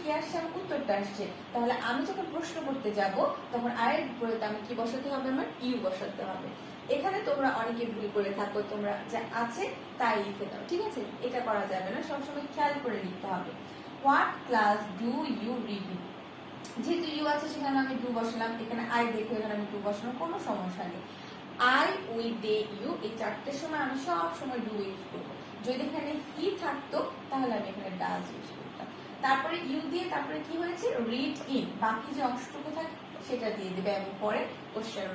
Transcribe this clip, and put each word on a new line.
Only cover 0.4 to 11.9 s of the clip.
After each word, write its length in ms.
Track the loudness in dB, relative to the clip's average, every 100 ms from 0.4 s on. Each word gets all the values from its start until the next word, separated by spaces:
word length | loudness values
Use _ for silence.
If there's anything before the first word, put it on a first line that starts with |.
আমার 120 | -2 -4
উত্তরটা 320 | -2 0 2 2
আসছে। 240 | 0 -2 -4 -6 -4
তাহলে 220 | 0 2 2 2
আমি 140 | 2 0
যখন 160 | -2 -2
প্রশ্ন 220 | -2 -4 -4 -2
করতে 220 | 0 0 2
যাব 180 | 4 4 2 2 -2
তখন 180 | 0 0 4 4
I 40 | 4
এর 60 | 0
বিপরীতে 360 | -2 0 0 0
আমি 100 | -2 -4
কি 60 | -2
বসাতে 280 | 0 0 -2
হবে? 160 | 0 0
আমার 140 | 0 0 -2
you 120 | 0 0 0
বসাতে 360 | 0 -2 -4 -4
হবে। 180 | -4 -6 -8 -10 -10 2
এখানে 240 | 4 4 2 2
তোমরা 200 | 4 4 4
অনেকে 240 | 0 0 -2
ভুল 140 | -2 0 2
করে 140 | 2 2
থাকো, 200 | 0 0 0
তোমরা 200 | 0 0 0 -2
যা 80 | -4 -2 0
আছে 200 | 0 0 -2 -4 -8 0
তাই 160 | 4 4
লিখে 220 | 2 -2 -4
দাও, 120 | -4 -2
ঠিক 100 | 0 0
আছে? 120 | -2 -4 -4 -2
এটা 140 | 0 2
করা 160 | 2 2
যাবে 160 | 0 0